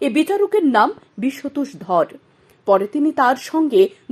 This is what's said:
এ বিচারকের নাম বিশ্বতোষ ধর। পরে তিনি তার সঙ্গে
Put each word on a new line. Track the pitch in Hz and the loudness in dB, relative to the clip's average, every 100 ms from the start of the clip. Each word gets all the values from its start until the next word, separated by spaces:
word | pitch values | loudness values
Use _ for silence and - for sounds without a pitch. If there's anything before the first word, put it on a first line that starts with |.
এ | 285 | -2
বিচারকের | 233 330 403 403 415 311 | 0 0 0 0 0 2
নাম | 233 247 427 _ - | 2 2 -2 _ -8
বিশ্বতোষ | 247 - 285 - 175 156 | -8 -6 -8 -8 -8 -10
ধর। | 175 175 151 - _ _ _ _ - | -2 0 0 -4 _ _ _ _ 0
পরে | 190 208 | 0 0
তিনি | 302 302 | -2 -2
তার | 311 247 262 | 2 0 0
সঙ্গে | - 320 311 214 381 - - | -4 -2 2 4 2 0 -16